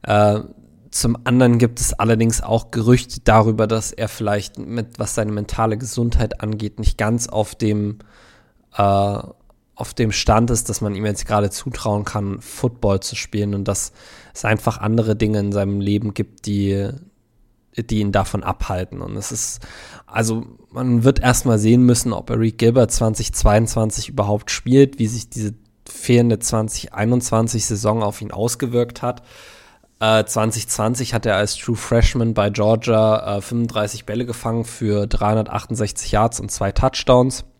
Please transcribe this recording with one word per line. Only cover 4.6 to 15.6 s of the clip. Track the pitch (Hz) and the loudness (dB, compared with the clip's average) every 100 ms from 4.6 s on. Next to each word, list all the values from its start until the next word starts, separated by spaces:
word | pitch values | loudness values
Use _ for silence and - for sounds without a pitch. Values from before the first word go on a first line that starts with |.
| - 117 113 - | -10 -8 -8 -8
was | 104 - | -6 -4
seine | 107 | -4
mentale | 104 107 - 113 107 | -4 -6 -2 -2 -2
Gesundheit | 120 - 120 - 113 - | -6 -2 0 2 0 -4
angeht, | 107 107 104 - | -6 -6 -8 0
nicht | 107 - | 0 2
ganz | 107 117 - | 0 0 -2
auf | 107 104 | -2 -4
dem, | - 110 104 104 107 - _ - _ _ _ _ - | -2 0 0 -2 -6 -16 _ -20 _ _ _ _ 0
äh, | 101 98 101 101 - - _ _ _ - | 2 4 2 -2 -8 -18 _ _ _ -12
auf | - | -12
dem | - 113 | -2 -2
Stand | - - 110 117 | 0 2 4 4
ist, | 117 - | 0 -2
dass | 104 | -4
man | 107 98 | -4 -2
ihm | 107 | -4
jetzt | 101 - | -4 0
gerade | 107 101 | 0 0
zutrauen | - - 117 110 104 | -2 -10 -6 -4 -2
kann, | 104 107 98 - | -2 -4 -4 -6
Football | - - 120 117 104 98 | -10 -4 -4 0 0 0
zu | - - | -2 -10
spielen | - 104 101 | -8 -4 -2
und | 101 98 | -2 -2
dass | 98 - _ - - - | -4 -6 _ -20 -20 -20
es | - 107 | -6 -2
einfach | 110 - 110 | 0 0 -2
andere | 110 113 113 107 | 0 0 0 0
Dinge | 107 107 | 0 0
in | 101 | 0
seinem | 101 | 0